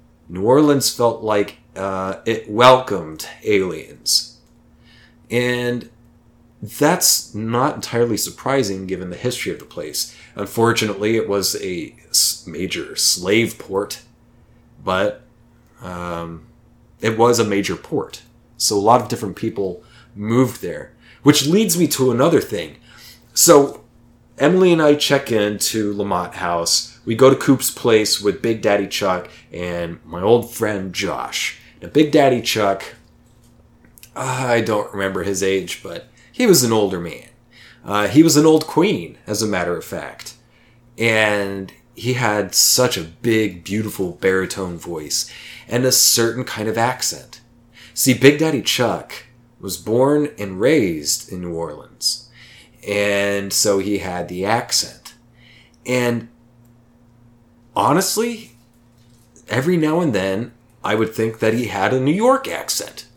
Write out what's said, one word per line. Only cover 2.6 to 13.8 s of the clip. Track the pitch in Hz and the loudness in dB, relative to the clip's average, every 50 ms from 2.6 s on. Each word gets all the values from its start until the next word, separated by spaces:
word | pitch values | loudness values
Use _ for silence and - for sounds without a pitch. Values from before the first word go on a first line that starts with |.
| 123 131 131 123 - - 101 90 80 78 78 - - - - - - | 8 8 8 8 4 -2 -4 -6 -6 -8 -12 -14 -14 -16 -16 -10 -2
aliens. | 107 104 95 95 87 80 78 - - - - - - - - - - - _ _ _ _ _ _ _ _ _ - - - - - _ _ _ _ - | 2 2 2 2 0 -4 -8 -12 -16 -20 -10 -4 -2 0 -2 -2 -4 -20 _ _ _ _ _ _ _ _ _ -20 -20 -20 -20 -20 _ _ _ _ -2
And | 113 123 123 123 123 123 123 123 123 120 - - _ _ _ _ _ _ _ _ _ _ _ _ _ - | -2 0 0 0 -2 -2 -2 -2 -4 -4 -8 -12 _ _ _ _ _ _ _ _ _ _ _ _ _ -16
that's | - 104 - - 147 156 180 180 - - - - - - - | -16 -14 -4 0 2 2 2 2 2 0 0 0 -4 -8 -10
not | 107 110 113 117 120 135 151 - | -8 -4 -2 0 0 0 0 -2
entirely | 107 - - 120 117 120 117 107 | -6 -10 -4 0 0 0 0 0
surprising | 98 - 90 - - - 127 135 139 117 98 95 95 95 | -4 -4 -8 -10 -8 -4 -2 0 0 0 -2 -4 -6 -6
given | 92 92 87 92 90 | -6 -6 -8 -8 -12
the | 87 | -12
history | - - 123 123 - - 92 82 | -6 -6 -6 -6 -4 -6 -8 -8
of | 76 | -10
the | - | -12
place. | - - - 78 73 71 - - - - - - - - | -16 -12 -12 -12 -8 -8 -8 -8 -8 -10 -20 -20 -18 -10
Unfortunately, | - 101 - - 117 113 117 110 - 110 104 98 98 104 110 113 | -10 -10 -6 0 2 2 4 4 2 -2 -2 -2 -2 -2 0 0
it | 110 - 95 | 0 0 0
was | 101 101 92 - - - - | -2 -2 0 -2 -4 -4 -6
a | 95 90 85 73 60 - _ _ - | -6 -6 -8 -10 -12 -16 _ _ -2
s-, | - - - - - - - | 0 0 0 0 -2 -6 -12
major | 87 78 80 92 92 - 87 73 - - | -14 -8 -8 -6 -6 -6 -8 -8 -10 -6
slave | - - - - 90 87 95 107 113 117 - - | -2 -2 -2 -2 -2 0 2 2 2 2 0 -4
port, | - - - 95 98 | -12 -12 -6 -4 -4